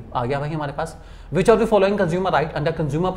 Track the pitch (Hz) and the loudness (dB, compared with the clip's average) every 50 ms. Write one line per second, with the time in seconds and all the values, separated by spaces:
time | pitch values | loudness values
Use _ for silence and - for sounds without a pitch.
0 | - - - 131 120 120 143 139 147 147 165 156 147 143 139 151 165 165 - - | -12 -6 -6 -4 -2 -2 -2 -4 -4 -4 -4 -4 -6 -6 -6 -6 -8 -8 -8 -16
1 | - - - - - - 139 180 180 233 220 208 226 220 214 202 190 196 208 202 | -18 -18 -18 -18 -10 -4 0 2 6 6 6 6 4 4 4 4 4 4 2 0
2 | 190 160 170 185 190 180 160 139 156 156 - 156 147 165 156 - 160 139 139 160 | 0 0 0 0 0 2 2 2 0 0 -4 -2 -2 -2 -2 -2 -2 -2 0 0
3 | 180 185 180 | 0 0 0